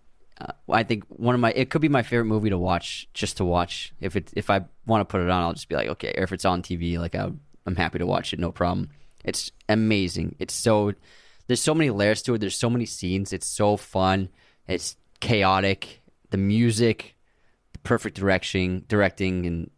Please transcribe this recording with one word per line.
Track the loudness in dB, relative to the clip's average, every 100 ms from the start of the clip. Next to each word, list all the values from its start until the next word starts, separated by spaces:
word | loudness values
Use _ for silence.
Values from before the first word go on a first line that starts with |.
| -20 -20 -20 -16
uh, | -14 -12 0
I | 0
think | 2 -2 -6
one | -2 2 4
of |
my, | 4
it | 2 0
could | 2
be | 2
my | 2
favorite | 2 0 2
movie | 2 2
to | 0
watch, | 0 -2 -2 -12 -12
just | -8 -6 -2
to | 0
watch. | 0 0 -6 -12 -8
If | -4 -4
it, | -4 -4
if | 0
I | 0 0 -10 0
wanna | 0 2
put | 0
it | 2
on, | 2
I'll | 0
just | -4 -4
be | -4
like, | -2
"Okay." | -4 -4 -2
Or |
if | -2
it's | 0 0
on | 0
T | -2 -4
V, | -2 -2
like, | -2 -4
I, | -6 -8 -16 -12 -6
I'm | -2
happy | -2 -2
to | 0
watch | -2 -2
it, | -4
no | -4
problem. | -2 -2 -2 -6 -12 -20 -12
It's | -6 -6 -6 -8 0
amazing. | 2 4 2 0 -2 -6 -6
It's | -8
so, | -2 2 4 2 -2 _ -20 -20 -10 -2
there's | 0
so | 2 2
many | 2
layers | 2 2 2
to | 0
it. | -2
There's | -2 -2
so | 0
many | 0 -4
scenes. | -4 -2 -2 -2
It's | -6 -6
so | 0 2 2
fun. | 0 0 2 2 -2 _ _ _ -6
It's | -6 -6 -14 _ -8
chaotic. | 0 2 4 4 2 0 -6 -18 _ _ -4
The | 0
music, | 2 4 4 4 2 0 -6 _ _ _ _ _ _
the | -8
perfect | 0 0 -2 -2
direction, | 0 0 0 -2 0 -2 0
directing, | 2 2 2 -2 0 -2
and | -4 -6